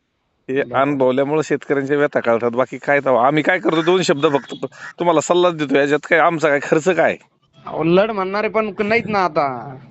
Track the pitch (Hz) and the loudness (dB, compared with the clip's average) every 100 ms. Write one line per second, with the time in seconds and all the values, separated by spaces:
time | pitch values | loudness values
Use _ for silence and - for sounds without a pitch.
0 | _ _ _ _ - 135 120 123 139 143 | _ _ _ _ -6 -4 -2 0 0 2
1 | 127 127 139 156 147 143 - 139 135 143 | 0 2 0 -2 -2 -4 -2 -4 -2 -2
2 | 147 127 117 117 120 117 127 131 - 143 | 0 0 0 0 0 -2 -4 -4 0 0
3 | 135 123 127 151 151 185 - 160 165 185 | 2 2 4 2 0 0 0 0 2 0
4 | 175 151 156 139 - - 131 - - - | 2 0 2 0 -4 -10 -12 -12 -20 -4
5 | 175 160 - 175 180 165 147 139 143 147 | 0 2 2 2 2 0 0 2 2 0
6 | - 170 156 165 156 143 - 160 151 165 | 2 2 4 2 0 0 0 0 2 2
7 | 139 - _ _ _ _ - 147 160 180 | 0 0 _ _ _ _ -12 -4 2 2
8 | 220 214 190 202 214 196 214 185 208 226 | 2 -2 -4 -4 -2 -2 -4 -4 -2 -2
9 | 220 208 180 160 143 123 110 131 - | -2 -2 0 0 -2 -4 -12 -16 -20